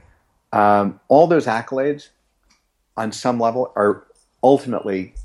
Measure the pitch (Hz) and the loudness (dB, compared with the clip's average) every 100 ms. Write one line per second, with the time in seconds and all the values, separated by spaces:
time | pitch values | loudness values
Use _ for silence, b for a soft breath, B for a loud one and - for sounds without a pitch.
0 | _ _ _ _ - 110 104 104 101 - | _ _ _ _ -6 0 2 4 0 -6
1 | - 135 170 165 123 113 117 131 139 147 | 2 4 6 2 0 -4 -4 -4 -4 -4
2 | - _ _ _ _ _ _ _ _ - | -10 _ _ _ _ _ _ _ _ -10
3 | 113 - 127 120 117 120 - - 104 98 | -10 -6 -4 -2 -2 -2 -6 0 0 0
4 | _ _ _ - 127 139 127 110 107 95 | _ _ _ -2 2 2 0 -6 -4 -6
5 | 95 - | -6 -14